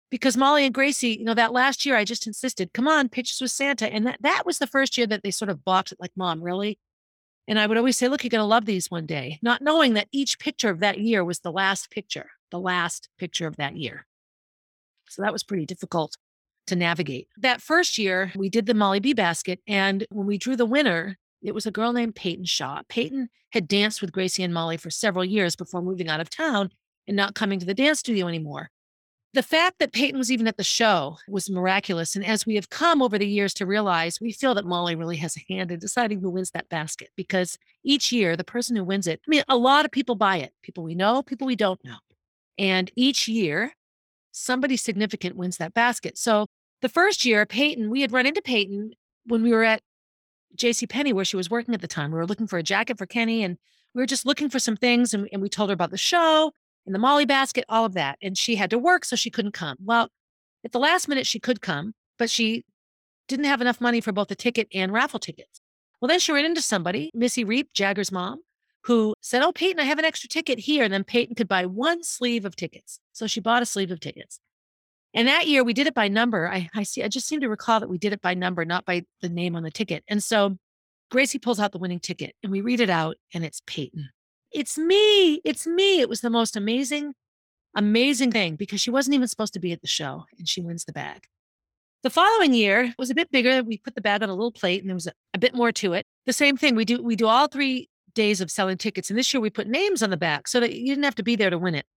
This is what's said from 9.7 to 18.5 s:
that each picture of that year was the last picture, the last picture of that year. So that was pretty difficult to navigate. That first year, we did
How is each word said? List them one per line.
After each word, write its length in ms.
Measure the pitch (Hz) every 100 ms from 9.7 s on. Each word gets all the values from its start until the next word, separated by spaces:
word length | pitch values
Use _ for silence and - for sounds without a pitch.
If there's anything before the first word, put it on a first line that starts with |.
| 320 277 214
that 120 | 202
each 260 | 277 277 -
picture 300 | - - 226
of 100 | 170
that 200 | 202 196
year 260 | 214 220 175
was 140 | 175
the 120 | 185
last 400 | 165 190 196 -
picture, 380 | - - 143 - _ _
the 80 | 180
last 500 | 185 180 170 - - _
picture 300 | 180 - 165
of 100 | 156
that 180 | 143 165
year. 300 | 131 - - _ _ _ _ _ _ _ _ _ _
So 140 | -
that 100 | 202
was 100 | 208
pretty 220 | - 196 151
difficult 500 | 185 - 170 151 - _ _ _ _ -
to 80 | 180
navigate. 500 | 175 170 151 127 - -
That 240 | 254 240
first 360 | - 320 359 -
year, 340 | 196 185 190 196
we 140 |
did 160 | 196